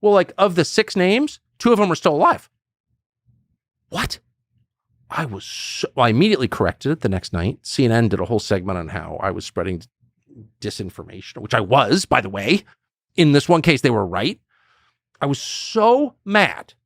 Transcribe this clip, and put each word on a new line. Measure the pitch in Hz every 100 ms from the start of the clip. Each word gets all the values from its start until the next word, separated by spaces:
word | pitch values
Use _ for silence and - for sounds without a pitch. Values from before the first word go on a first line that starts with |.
Well, | 208
like, | 202 180 -
of | 196 175
the | 165
six | - 220 -
names, | 180 214 294 - _ _
two | 233
of | 226
them | 202
are | 165
still | - 147
alive. | 247 - - _ _ _ _ _ _ _ _ _ _ _ _ _ _
What? | 180 240 - _ _ _ _ _ _ _ _ _
I | - 156
was | 98 -
so, | - - - - -
well, | 120
I |
immediately | 110 202 214 127
corrected | - 92 - 135
it | 160
the | -
next | 95 -
night. | 90 87 143
C | - - 127
N |
N | 113 117
did | 92
a | 90
whole | 113
segment | - 98 90 90
on | 78
how | 82 80 78
I | 95
was | 90 -
spreading | - 90 90 - _ _ _ _ - 110 _
disinformation, | 107 - 95 - 120 95 - -
which | 113
I | 123
was, | 95 127 117 165 -
by | 131
the | 101
way. | 98 101 190 - _ _ _ _ -
In | 160
this | 143 -
one | 170
case, | 160 139
they | 131
were | 113 95
right. | 90 120 - _ _ _ _ _ _ _ _
I | 143
was | 139
so | - - - 220 214 247 285 -
mad. | - 208 175 80 - _